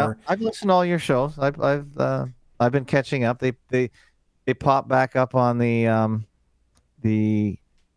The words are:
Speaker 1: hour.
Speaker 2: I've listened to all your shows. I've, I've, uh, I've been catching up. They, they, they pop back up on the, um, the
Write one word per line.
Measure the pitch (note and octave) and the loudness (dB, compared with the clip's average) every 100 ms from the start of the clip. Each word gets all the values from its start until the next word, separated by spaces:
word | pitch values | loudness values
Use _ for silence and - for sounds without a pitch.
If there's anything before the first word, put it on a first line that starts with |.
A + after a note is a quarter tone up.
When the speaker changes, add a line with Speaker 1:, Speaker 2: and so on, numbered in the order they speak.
Speaker 1:
hour. | C#3+ - - | 0 -4 -6
Speaker 2:
I've | G3 | -4
listened | A3 - G3 | -4 -4 0
to | |
all | F3+ F3+ | 2 2
your | E3+ | 0
shows. | - B2+ C#3+ D3 | 0 0 -2 -2
I've, | C#3 C#3+ | -4 0
I've, | C#3 C#3+ C#3+ C#3+ | -2 -2 -4 -4
uh, | C3 C3+ B2+ - _ - | -2 -2 -6 -12 _ -2
I've | B2 | 0
been | C#3 B2+ | 0 0
catching | C#3+ - C#3+ | 0 0 -2
up. | A#2 B2 | -2 0
They, | B2+ B2 _ | -4 -4 _
they, | B2+ B2 - _ _ _ _ - | -2 -2 -6 _ _ _ _ -4
they | C3 | 0
pop | C#3+ C3+ A#2+ | 2 2 2
back | C3 C3 B2+ | 0 2 0
up | B2+ C3 | 0 2
on | B2 A#2+ | 2 2
the, | A#2+ A#2 A2+ | 0 2 2
um, | A2+ A2 A2 G#2+ _ _ _ _ _ _ _ | 2 0 -2 -6 _ _ _ _ _ _ _
the | A2 G#2+ G#2+ G#2+ G#2 - _ _ _ | 0 2 2 2 0 -4 _ _ _